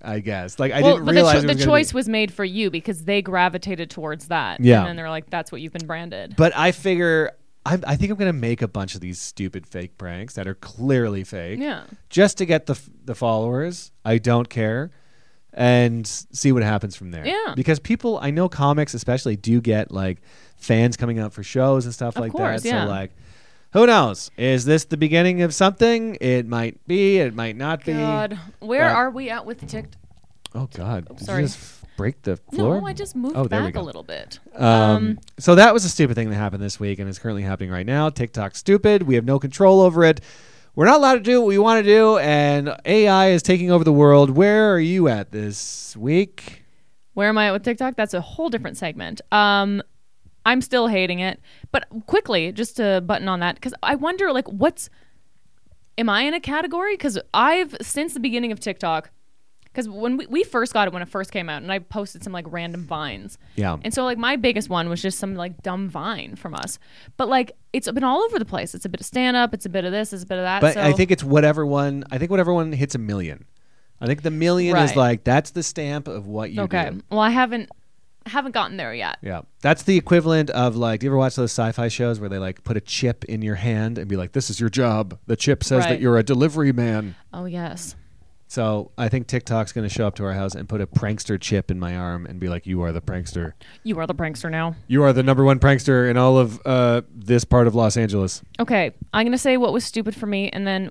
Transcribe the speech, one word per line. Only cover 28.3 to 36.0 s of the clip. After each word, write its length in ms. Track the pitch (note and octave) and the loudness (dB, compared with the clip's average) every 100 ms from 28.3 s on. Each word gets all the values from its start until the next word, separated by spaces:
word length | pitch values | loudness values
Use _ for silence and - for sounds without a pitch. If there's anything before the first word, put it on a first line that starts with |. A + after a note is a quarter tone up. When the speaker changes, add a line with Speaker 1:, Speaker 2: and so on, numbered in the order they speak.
| G3+ F3 - | -8 -14 -16
Speaker 2:
where 220 | G#3+ C4 D#4+ | -4 2 2
Speaker 1:
But 60 | |
Speaker 2:
are 160 | A3+ B3+ | 2 0
we 200 | B3 B3+ | -4 -8
at 160 | A#3 - | -10 -10
with 200 | A#3+ D3 | -12 -10
Tik- 200 | A3 D3 - - - - - - | -12 -12 -18 -20 -20 -20 -20 -12
Speaker 1:
Oh, 140 | A#2+ C3 | -8 -8
God. 340 | - F#2+ G#2 - | -6 -6 -6 -8
Speaker 2:
Oh, 40 | |
Speaker 1:
Did 60 | - | -14
you 60 | - | -6
Speaker 2:
sorry. 160 | - | -2
Speaker 1:
just 340 | C#3+ - - - - - | -2 -4 -18 -20 -18 -6
break 240 | G#2 - | -4 -4
the 160 | G#2 F2 - | -6 -6 -6
Speaker 2:
No, 40 | C4+ | -2
Speaker 1:
floor? 240 | A2 F#3+ G3 | 0 0 -4
Speaker 2:
I 80 | |
just 200 | - G3+ | -8 -8
moved 220 | B3+ B3+ D#4 | -6 -4 -2
Speaker 1:
Oh, 100 | C3+ | -2
there 140 | G#3+ | -2
we 60 | - | -2
Speaker 2:
back 80 | |
a 40 | G#3+ | -6
Speaker 1:
go. 40 | |
Speaker 2:
little 180 | D#3+ E2 | -10 -12
bit. 340 | D#2+ D2+ - - - | -14 -14 -14 -20 -18
Speaker 1:
Um, 80 | - | 0
Speaker 2:
Um, 540 | A#2 A2+ G#2+ G#2+ G#3+ G#3+ - - | 4 6 6 4 2 -4 -8 -2
Speaker 1:
so 160 | - F3 | 6 10
that 180 | A3+ | 10
was 100 | A3+ | 8
a 60 | F#3 | 0
stupid 240 | - | 0